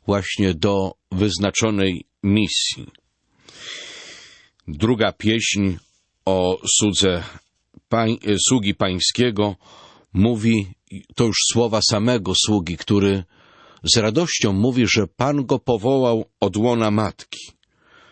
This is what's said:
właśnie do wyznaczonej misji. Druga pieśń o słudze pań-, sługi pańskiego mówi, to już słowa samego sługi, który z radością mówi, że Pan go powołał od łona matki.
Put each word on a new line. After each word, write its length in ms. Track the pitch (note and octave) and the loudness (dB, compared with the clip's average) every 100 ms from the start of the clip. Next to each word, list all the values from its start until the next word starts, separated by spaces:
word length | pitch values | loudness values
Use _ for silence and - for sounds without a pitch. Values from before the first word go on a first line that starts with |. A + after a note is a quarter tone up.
| - | -2
właśnie 480 | G2+ F#2 - G2 | -2 -2 0 0
do 420 | D#2+ G#2 G2 F#2+ - _ | 2 0 0 -2 -8 _
wyznaczonej 920 | F#2+ G#2 E2+ G2+ - A2 G2+ F#2+ F2 - _ | -2 -2 0 -2 0 0 0 0 -2 -10 _
misji. 640 | G2+ G#2+ G2+ - - - - _ _ _ _ _ - - - - - - - - - - _ _ - | 0 2 2 -2 -4 -8 -14 _ _ _ _ _ -20 -20 -18 -16 -18 -20 -20 -20 -20 -20 _ _ -14
Druga 440 | D2+ A2+ A2+ G#2 | -2 0 2 0
pieśń 680 | - G#2+ A2+ - G2+ G2 F2+ - _ _ _ F#2+ | 0 -2 0 -2 0 -2 -2 -12 _ _ _ -2
o 360 | F#2+ F2+ F#2 - - | 0 0 -2 -2 0
słudze 460 | G#2+ F2+ G2 F2 - - _ _ _ - _ | 2 2 0 0 -6 -16 _ _ _ -20 _
pań-, 280 | A#2 A2 A2+ G#2 G2 - | 0 0 -2 -2 0 2
sługi 280 | C3 G2+ F#2+ | 2 0 -2
pańskiego 800 | G2 F2+ - - B2 G#2 G#2 F#2+ _ - - - _ | -2 0 -2 0 0 0 -2 -4 _ -20 -20 -20 _
mówi, 540 | F#2+ A2 A2+ A2+ A2 F#2+ - _ G2 - - | 2 2 2 2 0 -2 -12 _ -18 -10 0
to 100 | A#2 | 0
już 120 | G2 - | 2 0
słowa 280 | A2+ A#2 A2 - | 2 2 2 0
samego 440 | G#2+ A#2 B2 F#2 F#2 - | 2 2 0 0 0 2
sługi, 320 | G#2 E2+ E2+ | 0 0 -8
który 460 | - G2+ G2 G2 F#2 _ _ - - - | 0 2 4 0 -4 _ _ -20 -20 -8
z 140 | - A#2+ | 0 2
radością 560 | G#2+ B2 E3+ - A2 | 2 0 -2 0 0
mówi, 340 | G2 A#2+ B2+ G#2 | 2 2 2 2
że 200 | A2+ F#2+ | 2 0
Pan 380 | - C3+ D3 A#2+ | -2 -2 -2 -2
go 140 | C3+ | -2
powołał 640 | - A2+ A#2 C3+ B2 A2+ - _ | 0 0 2 2 2 0 -4 _
od 180 | G2+ G#2 | -2 2
łona 340 | A#2+ A#2 A2 | 2 2 2
matki. 600 | G#2 G2+ - - - - _ _ _ _ _ - | 2 -2 -6 -16 -18 -18 _ _ _ _ _ -20